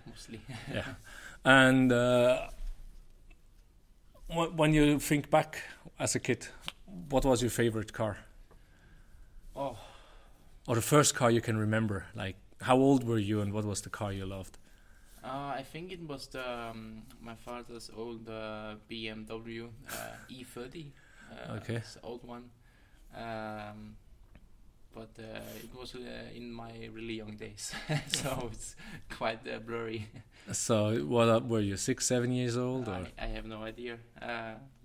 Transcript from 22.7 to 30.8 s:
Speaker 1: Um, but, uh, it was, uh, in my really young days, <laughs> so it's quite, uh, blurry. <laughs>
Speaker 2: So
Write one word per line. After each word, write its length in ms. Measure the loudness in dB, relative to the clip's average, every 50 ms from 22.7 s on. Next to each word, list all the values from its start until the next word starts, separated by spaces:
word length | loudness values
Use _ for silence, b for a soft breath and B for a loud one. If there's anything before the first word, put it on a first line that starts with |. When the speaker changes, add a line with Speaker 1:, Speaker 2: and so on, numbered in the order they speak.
| b b b b b b b b -14
Speaker 1:
Um, 800 | -10 -8 -8 -6 -6 -6 -6 -8 -8 -10 -10 -12 -14 -14 -16 -16 -18 -20 -20 -20 -20 -20 -20 -20 -20 -20 -20 -20 -20 -20 -20 -20 -20 -20 -20 -16
but, 160 | -16 -16 -16 -16 -16
uh, 200 | -14 -12 -10 -10 -10 -12 -12 -14 -14
it 80 | -14 -14 -14
was, 160 | -14 -14 -12
uh, 40 | -12 -12 -12 -12 -12 -12 -14 -14
in 160 | -12 -12 -12 -12
my 200 | -12 -12 -12 -12 -12 -14 -12 -12
really 220 | -10 -8 -8 -6
young 220 | -8 -8 -10 -12
days, 360 | -12 -12 -14 -12 -10 -10 -10 -10 -8 -4 -2 -2
<laughs> 140 | -2 -2 0
so 420 | -2 -2 0 -2 -4 -4 -6 -8 -10
it's 220 | -12 -12 -14 -16 -16 B B B -14 B -14
quite, 360 | -10 -4 -4 -4 -4 -4 -6 -10
uh, 100 | -10 -10
blurry. 500 | -8 -6 -6 -6 -4 -4 -6 -8 -8 -10 -14
<laughs> 400 | -18 -20 -20 -20 -18 -10 -8 -6
Speaker 2:
So 440 | -4 0 2 4 4